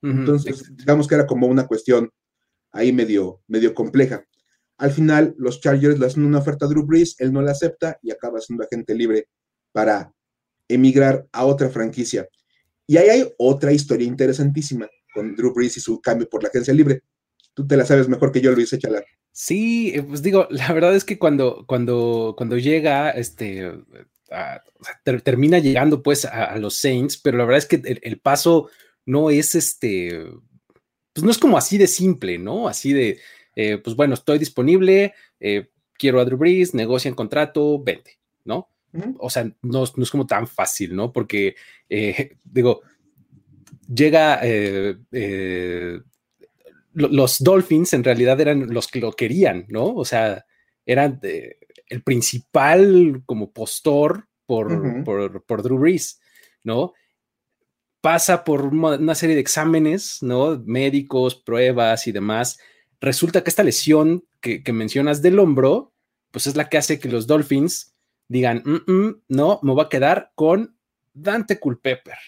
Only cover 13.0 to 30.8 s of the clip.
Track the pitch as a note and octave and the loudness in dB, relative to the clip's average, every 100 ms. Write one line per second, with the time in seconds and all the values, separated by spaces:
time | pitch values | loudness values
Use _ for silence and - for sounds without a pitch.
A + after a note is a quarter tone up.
13 | G3+ A#3+ B3+ - B2 C#3 C#3+ D3 - A#2+ | 6 6 2 2 2 2 2 2 2 -2
14 | A#2+ C3 C3 C3+ C#3+ C#3+ D3 B2+ G#2+ _ | -2 0 0 2 0 0 -4 -8 -10 _
15 | _ - G#2+ G#2 B2 A#2+ B2 B2 - A2+ | _ -10 -8 -2 -2 0 -2 -4 -6 -4
16 | - A#2 A2+ G#2+ G#2 B2+ B2 C#3 D3 C3+ | -2 -2 -2 -4 -4 -4 2 4 4 2
17 | _ _ _ _ _ - C#3+ C#3 B2+ C#3 | _ _ _ _ _ -12 0 2 4 4
18 | B2+ B2+ C3 C3 C3 B2 A#2 B2+ B2 A2 | 4 0 0 2 2 2 0 -2 -4 -6
19 | - _ _ - - F#3 A3+ A#3 A3 D3 | -8 _ _ -14 -6 -2 -2 -2 -2 -4
20 | C#3+ C#3+ D#3+ F#3+ F#3 F#3 C3 D#3+ E3+ G3 | -8 -4 0 2 0 -2 -2 2 4 2
21 | - G3 E3 C#3 C3 - - B2+ A#2+ A#2+ | 0 0 2 2 0 -2 -4 -2 0 0
22 | A#2 A#2 A2+ G#2+ A#2 A#2+ C3 D#3+ D#3 C#3 | 0 -2 -4 -6 -4 -2 0 0 2 0
23 | D3+ - A#2 - G#2+ F#2+ F#2 E2+ - - | -2 -4 -8 -10 -10 -8 -12 -14 -20 -20
24 | - _ _ - - - _ _ - - | -20 _ _ -12 -12 -14 _ _ -20 -8
25 | - B2 - B2+ C#3+ F3+ D3 B2 C#3+ D3+ | -4 -2 -2 2 4 4 4 2 2 2
26 | - C#3+ B2 A#2 G#2 G#2+ G#2 - C#3+ B2+ | 0 -2 -2 -6 -6 -6 -6 -4 -2 -2
27 | C#3 - D3 A#2+ A#2 C3+ - D#3+ - B2+ | -4 -2 -2 0 2 2 2 -2 -2 -8
28 | A#2+ G#2+ - C#3+ E3+ E3 - _ _ _ | -8 -6 -2 0 4 2 2 _ _ _
29 | - C3+ D#3 D3 D3 E3+ - - A#2+ F#2+ | -4 0 2 2 2 -2 -2 -4 -4 -4
30 | F2 E2+ D#2+ E2 _ _ _ _ | -6 -10 -14 -20 _ _ _ _